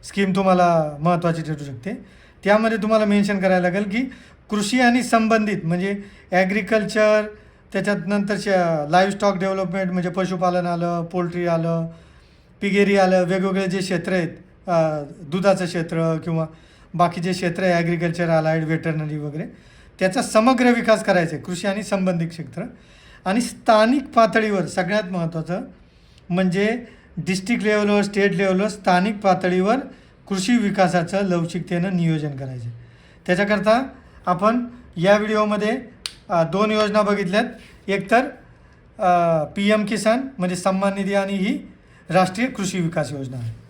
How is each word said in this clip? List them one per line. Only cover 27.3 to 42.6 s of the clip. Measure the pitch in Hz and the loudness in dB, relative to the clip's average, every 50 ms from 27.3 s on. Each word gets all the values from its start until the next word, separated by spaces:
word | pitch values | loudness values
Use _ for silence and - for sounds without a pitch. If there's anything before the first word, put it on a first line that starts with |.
| 190 185 190 - 240 - 190 | -4 -4 -2 -2 -2 0 0
लेवलवर, | 214 214 208 208 208 202 202 | 0 2 2 2 2 2 2
स्टेट | 196 202 - 202 196 202 | 2 0 0 0 0 2
लेवलवर, | 170 170 196 190 185 185 202 214 | 2 0 0 2 2 2 0 -2
स्थानिक | 190 - - 196 180 180 185 220 220 202 | -4 -2 0 2 2 4 2 0 -2 0
पातळीवर | - 196 185 185 190 180 180 185 185 202 233 269 277 - - - - - _ - - - | 2 2 2 2 2 0 0 2 2 2 0 0 -2 -8 -16 -20 -20 -20 _ -20 -10 -6
कृषी | 196 185 185 - 240 233 | -6 -4 0 2 2 2
विकासाचं | 202 202 196 202 190 175 - 180 165 165 - 196 202 | 2 0 2 2 2 2 4 0 0 0 -2 -2 0
लवचिकतेनं | 190 180 175 165 170 - 180 165 - 175 175 175 190 185 | 0 0 0 -2 -2 -4 -8 -6 -4 -2 -2 -2 0 0
नियोजन | 175 170 165 160 151 147 151 139 | 0 0 0 0 0 -2 -6 -8
करायचं. | 135 139 131 131 123 113 120 117 - - - - - - - - - _ | -8 -10 -10 -10 -10 -10 -12 -12 -14 -20 -20 -20 -20 -20 -20 -20 -16 _
त्याच्याकरता | - 180 175 202 202 214 202 202 214 220 240 269 269 - - - - - - - | 0 2 2 2 2 2 0 4 4 2 2 2 -4 -10 -18 -20 -20 -20 -10 -2
आपण | - 180 170 196 214 233 247 240 - - - - - - | -2 -2 2 2 2 2 0 -4 -6 -12 -18 -20 -16 -8
या | 170 160 190 202 214 | -2 4 4 4 4
व्हिडिओमध्ये, | 214 214 214 214 214 214 208 208 208 214 240 262 - - - - - - - - - - | 4 0 0 0 2 0 0 0 0 -2 -2 -2 -6 -12 -20 -16 -16 -16 -16 -16 -10 -2
अ, | 202 170 165 | 0 0 0
दोन | 156 156 190 208 214 | 2 2 0 2 2
योजना | 214 214 214 208 202 214 | 2 2 0 2 2 0
बघितल्यात. | 208 196 208 196 202 170 185 208 240 240 - - - - - - - - | 2 2 0 0 -2 0 0 0 0 -2 -6 -16 -20 -20 -20 -18 -6 -4
एक | 196 196 196 - | -4 -4 0 2
तर, | 220 233 269 285 - - - - - _ - - - - - - _ - | 2 2 2 2 -8 -14 -20 -20 -20 _ -20 -20 -20 -20 -20 -20 _ -2
अ, | 214 180 180 175 170 170 165 160 151 | 2 4 4 4 4 2 2 0 0
पीएम | 143 - - 202 202 214 214 208 | -2 -4 -2 0 2 2 2 0
किसान, | - 226 196 - 220 226 254 277 - - - | -2 -4 0 2 2 2 2 0 -6 -6 -4
म्हणजे | 180 180 180 | -4 -4 -4
सन्मान | 175 - 196 190 190 196 202 196 | -2 -2 0 0 2 0 0 -2
निधी, | 202 196 190 196 | -2 -4 0 0
आणि | 202 196 196 196 | 0 0 0 -2
ही | 196 185 214 285 285 - - - - _ - - - - - | -2 -2 -2 -2 -4 -6 -14 -20 -20 _ -20 -20 -20 -12 0
राष्ट्रीय | 160 185 185 180 - 202 240 262 | 2 2 4 2 2 -2 -2 -2
कृषी | - - | -2 -4